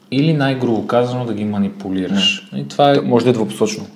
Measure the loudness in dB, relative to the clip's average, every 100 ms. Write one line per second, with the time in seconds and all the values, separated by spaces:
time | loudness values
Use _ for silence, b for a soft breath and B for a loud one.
0 | -4 0 2 2 0 0 0 0 0 0
1 | 2 -2 -4 -4 -2 -2 -2 -4 -6 -4
2 | -2 0 0 -2 -8 -10 -4 2 4 4
3 | 2 2 4 2 0 -2 -2 -4 -12